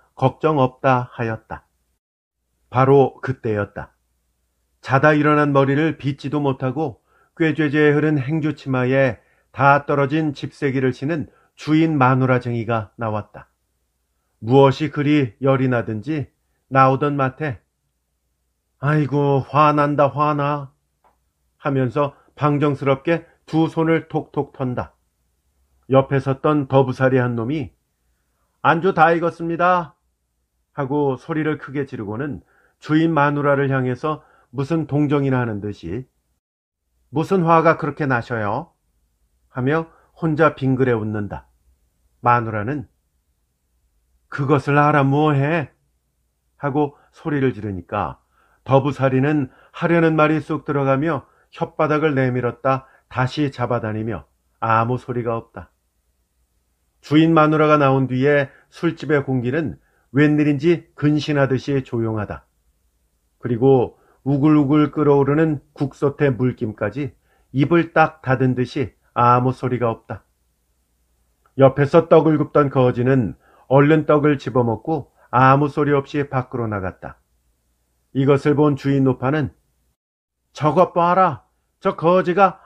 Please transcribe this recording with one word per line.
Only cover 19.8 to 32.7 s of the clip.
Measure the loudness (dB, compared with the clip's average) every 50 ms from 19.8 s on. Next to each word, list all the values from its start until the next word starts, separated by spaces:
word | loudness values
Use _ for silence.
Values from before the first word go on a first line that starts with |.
| 0 0 2 2 2 0
화나." | 2 0 -2 -2 0 -2 -2 -4 -4 -6 -8 -12 _ _ _ _ _ _ _ _ _ _ _ _ _ _ _ _ _ _
하면서 | -6 -2 -2 0 -2 -2 -2 -2 -4 -4 -6 _ _ _ _
방정스럽게 | -4 -2 -2 0 0 0 -2 -2 -2 0 0 -2 0 0 -2 -2 -2 -4 _ _ _ _
두 | -4 -2 0 0 0
손을 | -2 -2 0 0 0 -2 -2 -4
톡톡 | -6 -8 -8 -6 -6 -6 -6 -6 -8
턴다. | -8 -6 -6 -6 -6 -8 -10 _ _ _ _ _ _ _ _ _ _ _ _ _ _ _ _ _ _ _ 2
옆에 | 2 2 2 2 -2 -2
섰던 | -2 -2 -4 -2 -2 0 0 0 -2 2
더부살이 | 2 2 2 2 0 -2 0 0 2 0
한 | 0 -2 -2
놈이 | -4 -4 -6 -6 -6 -8 -10 -14 _ _ _ _ _ _ _ _ _ _ _ _ _ _ _ _ _ -2
"안주 | 0 0 0 0 -2 2
다 | 4 4 4 4
익었습니다." | 2 -2 -4 -6 -6 -8 -8 -4 -2 0 0 0 0 -2 -6 -14 _ _ _ _ _ _ _ _ _ _ _ _ _ _ _ _
하고 | -8 -6 -4 -2 -2 0 -2 -2 -4
소리를 | -8 -8 -6 -4 -4 -4 -4 -6
크게 | -10 -10 -8 -8 -8
지르고는 | -8 -10 -10 -10 -8 -8 -8 -8 -10 -10 -14 -16 _ _ _ _ _